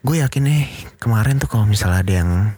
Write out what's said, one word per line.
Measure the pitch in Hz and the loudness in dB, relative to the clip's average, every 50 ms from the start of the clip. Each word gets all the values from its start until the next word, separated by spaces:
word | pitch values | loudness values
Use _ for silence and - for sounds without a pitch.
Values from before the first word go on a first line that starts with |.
Gue | _ 123 151 165 143 | _ 0 0 0 0
yakin | 131 - 139 139 139 | 0 0 0 0 2
nih, | 147 151 143 - - - - - - | 2 0 0 -2 -6 -14 -16 -18 -16
kemarin | _ - 117 113 110 107 123 139 | _ -2 0 0 2 2 2 0
tuh | 139 - - - | 0 -2 -2 0
kalau | 113 107 104 | 0 2 2
misalnya | 104 101 - 92 90 92 | 2 2 0 0 0 0
ada | 92 92 95 92 85 | 0 0 0 0 0
yang | 87 87 90 98 107 104 | 0 0 0 0 -2 -2